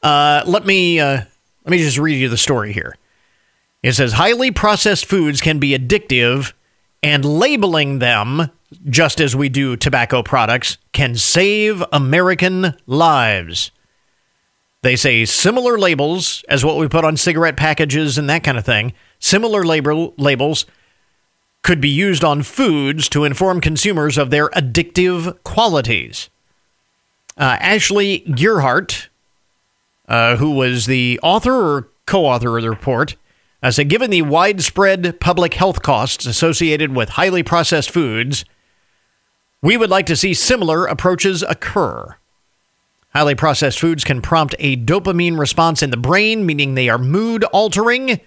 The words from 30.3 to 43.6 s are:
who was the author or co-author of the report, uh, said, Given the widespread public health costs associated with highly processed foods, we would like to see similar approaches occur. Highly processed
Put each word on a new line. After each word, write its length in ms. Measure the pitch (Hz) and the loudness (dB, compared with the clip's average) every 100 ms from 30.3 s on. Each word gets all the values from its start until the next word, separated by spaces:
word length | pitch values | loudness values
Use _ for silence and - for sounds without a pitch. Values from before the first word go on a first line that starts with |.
| 120 | 2
who 160 | 151 | 0
was 340 | 139 127 123 110 | 0 0 0 0
the 320 | 131 123 123 | 0 0 0
author 320 | 160 202 240 | 2 2 2
or 340 | 262 185 143 127 _ - | 2 2 0 -4 _ -2
co-author 500 | 196 156 123 120 117 | 0 2 2 0 -2
of 60 | |
the 80 | 113 | -2
report, 460 | 110 - 123 147 - _ _ _ _ | -4 -2 -2 -2 -6 _ _ _ _
uh, 80 | 131 | -2
said, 180 | 120 143 | 0 2
Given 220 | 202 240 | 2 2
the 100 | 190 | 2
widespread 960 | 151 156 190 202 - - 196 190 175 165 | 2 2 2 2 -2 2 2 2 -2 -2
public 360 | 170 180 170 | -2 0 0
health 260 | - 190 - | 0 0 0
costs 460 | - 123 127 - 127 | 0 0 0 -4 -4
associated 680 | 113 165 160 170 151 151 | -2 0 0 0 0 -2
with 140 | 131 110 | -2 -4
highly 320 | - 185 180 | 0 0 0
processed 480 | 165 170 160 160 - | 0 0 0 0 0
foods, 540 | 175 143 110 123 143 - _ _ _ _ _ _ _ _ _ _ _ | -2 -2 -2 -4 -4 -8 _ _ _ _ _ _ _ _ _ _ _
we 160 | 143 233 | 0 2
would 100 | 220 | 2
like 160 | 190 | 0
to 120 | 190 160 | 0 -2
see 180 | 196 | 0
similar 500 | 175 - 247 175 160 | -2 0 0 0 0
approaches 580 | 180 139 185 180 196 185 | -2 -2 -2 0 0 -2
occur. 720 | 185 - - - 143 58 50 - _ _ _ _ _ _ _ _ _ | -4 -6 -4 -2 -2 -4 -14 -20 _ _ _ _ _ _ _ _ _
Highly 200 | 143 147 | 0 0
processed 460 | 135 156 139 | 2 0 0